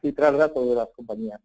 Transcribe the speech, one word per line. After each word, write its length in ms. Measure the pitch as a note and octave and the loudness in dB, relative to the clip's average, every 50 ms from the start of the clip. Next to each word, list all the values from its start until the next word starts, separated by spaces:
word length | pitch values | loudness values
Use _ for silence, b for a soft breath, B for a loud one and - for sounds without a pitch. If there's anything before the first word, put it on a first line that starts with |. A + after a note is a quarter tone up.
filtrar 360 | - D3 C#3 - D3 D3 C#3 | -6 -6 0 2 2 4 4
datos 320 | C#3+ D#3 D#3 D#3 C3+ B2 B2 | 4 2 2 2 0 0 0
de 60 | B2 | 0
las 140 | A#2+ A2+ - | 0 -2 -4
compañías, 520 | - - A#2+ A2+ G#2+ A2 A2+ G#2+ G#2 - - | -8 -14 -14 -12 -10 -10 -8 -10 -12 -14 -18